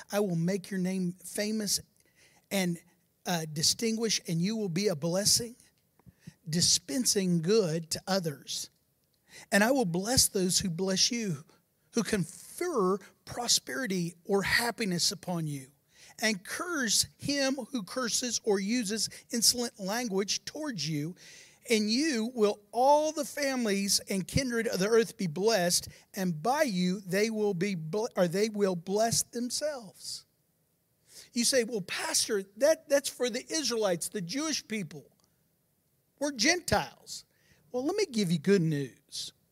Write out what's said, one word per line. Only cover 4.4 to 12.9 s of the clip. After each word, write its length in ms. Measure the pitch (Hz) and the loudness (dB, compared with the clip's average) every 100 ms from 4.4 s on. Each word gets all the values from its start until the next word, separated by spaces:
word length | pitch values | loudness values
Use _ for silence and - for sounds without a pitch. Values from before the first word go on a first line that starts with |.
you 140 | 185 226 | 0 0
will 140 | 202 | -2
be 180 | 160 208 | 0 0
a 80 | 151 | 0
blessing, 600 | 170 180 208 - 233 240 _ _ _ _ - _ - - - | 0 0 2 2 0 -12 _ _ _ _ -20 _ -20 -18 -2
dispensing 960 | 170 - - - 277 - 208 185 170 | 2 4 2 0 0 2 2 4 2
good 480 | 160 220 175 165 160 | 4 4 4 0 -4
to 100 | - - | -8 -2
others. 640 | 196 165 143 - - - _ _ _ _ _ _ - - | 0 0 -6 -8 -8 -10 _ _ _ _ _ _ -20 0
And 100 | 202 | 2
I 100 | 220 | 4
will 140 | 277 196 | 4 2
bless 440 | 170 208 262 - | 0 0 2 2
those 300 | 202 185 175 | 2 0 0
who 100 | 196 | -2
bless 420 | 160 190 185 - | -4 -2 2 0
you, 320 | 240 208 143 - _ _ _ _ | 0 -4 -6 -10 _ _ _ _
who 120 | 233 | -2
confer 960 | 202 208 156 - - - 359 277 185 | 0 -2 -2 -8 -16 -8 -4 0 0